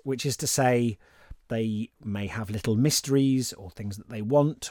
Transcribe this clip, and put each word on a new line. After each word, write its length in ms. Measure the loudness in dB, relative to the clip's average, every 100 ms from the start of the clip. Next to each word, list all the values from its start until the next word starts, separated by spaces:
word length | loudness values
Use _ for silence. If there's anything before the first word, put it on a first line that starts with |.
which 200 | -6 -4
is 120 | -4 -4
to 100 | -2
say 500 | 2 4 4 2 -2 _ _ -20 -20 _
they 420 | -2 -2 -2 -6 _
may 240 | -6 -4 -4
have 220 | -6 -6
little 260 | -4 0 2
mysteries 760 | 4 2 2 2 4 2 -2
or 160 | -8 -14
things 260 | -10 -10 -10
that 120 | -12
they 140 | -8
want 480 | 2 4 4 0 -10